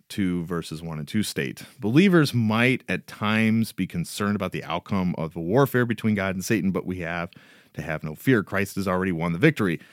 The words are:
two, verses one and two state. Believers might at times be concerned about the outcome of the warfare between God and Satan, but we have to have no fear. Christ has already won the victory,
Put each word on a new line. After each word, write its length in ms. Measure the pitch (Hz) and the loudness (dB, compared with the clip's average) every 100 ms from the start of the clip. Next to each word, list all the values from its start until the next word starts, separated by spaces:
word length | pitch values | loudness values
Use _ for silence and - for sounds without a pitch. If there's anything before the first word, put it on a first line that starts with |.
| _ | _
two, 360 | - 95 87 | -4 -2 -2
verses 380 | 85 87 80 78 | -4 -6 -6 -10
one 160 | 82 78 | -10 -10
and 80 | 73 | -4
two 160 | 110 | -4
state. 400 | 101 - 69 - - - | -2 -2 -6 -8 -18 -8
Believers 560 | 104 131 202 175 147 | 0 4 6 6 4
might 480 | - 110 107 120 127 - | 2 2 4 2 2 -2
at 180 | 90 - | -6 -6
times 680 | - 107 107 110 113 110 | -6 0 2 4 2 0
be 140 | - 92 | -2 -4
concerned 500 | 87 80 - 104 104 | -4 -6 -2 -2 0
about 160 | 92 | -2
the 120 | 80 | -6
outcome 500 | - 82 - 101 90 - | -6 -8 -2 0 0 -2
of 160 | 80 | -6
the 60 | 87 | -6
warfare 460 | 82 117 139 127 120 | 0 4 4 4 0
between 280 | 110 113 | -2 0
God 200 | 104 95 | 0 -2
and 100 | 95 | -4
Satan, 260 | 90 113 90 | 0 0 2
but 160 | 90 - | -2 -4
we 120 | 92 | -6
have 320 | 82 85 85 - - - _ | -6 -6 -8 -10 -20 -20 _
to 80 | - | -12
have 200 | 82 78 | -8 -6
no 120 | 78 | -8
fear. 280 | 76 - 123 | -4 4 4
Christ 340 | 90 95 98 - | 4 -2 -4 -4
has 120 | 98 | -2
already 240 | 92 95 | 0 0
won 200 | 85 85 | 0 -2
the 60 | 85 | 4
victory, 420 | 143 147 104 80 - | 4 4 0 -2 -6